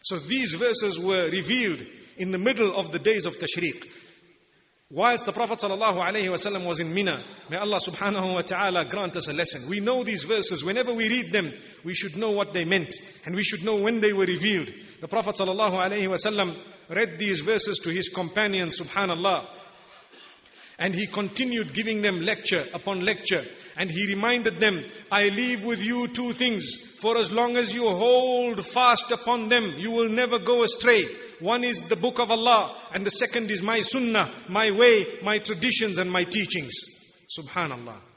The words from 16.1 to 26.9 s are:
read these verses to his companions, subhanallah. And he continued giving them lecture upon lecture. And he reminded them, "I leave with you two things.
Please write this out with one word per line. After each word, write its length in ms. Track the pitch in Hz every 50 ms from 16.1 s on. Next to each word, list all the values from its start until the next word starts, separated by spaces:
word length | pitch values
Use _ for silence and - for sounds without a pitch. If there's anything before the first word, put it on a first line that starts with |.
| 185 170 - 214 214 202 196 180 160 - - - - - - -
read 280 | 160 190 233 196 165 160
these 220 | 208 202 190 160
verses 400 | 147 185 220 202 - 202 196 -
to 100 | - 170
his 200 | 165 185 175 185
companions, 680 | - 190 180 160 - 202 214 208 196 190 180 165 147 -
subhanallah. 680 | 175 143 - 190 202 190 170 165 175 196 185 151 117 - - - - - - - - - - - - _ - - - - - - _ - - - - - - -
And 160 | 170 190 175
he 140 | 175 208 185
continued 680 | - 190 202 190 196 - 262 254 240 233 214 156 131
giving 280 | 190 220 226 220 214
them 180 | 208 208 190 175
lecture 440 | 165 196 214 208 - - 190 170 139 123 -
upon 320 | 170 - 202 196 185 180
lecture. 380 | 202 214 - - - 190 160 127 - - - - - - 151
And 120 | 185 190
he 180 | 160 175 202 196
reminded 520 | 202 196 208 233 247 247 226 220 190 160
them, 240 | 220 214 196 165 135 - - - - -
"I 200 | 196 202 202 202
leave 340 | 196 208 247 247 247 226 196
with 180 | 233 233 190
you 280 | 196 220 240 247 240 240
two 240 | 240 233 247 240 233
things. 320 | - 247 247 226 196 156 131 - - - -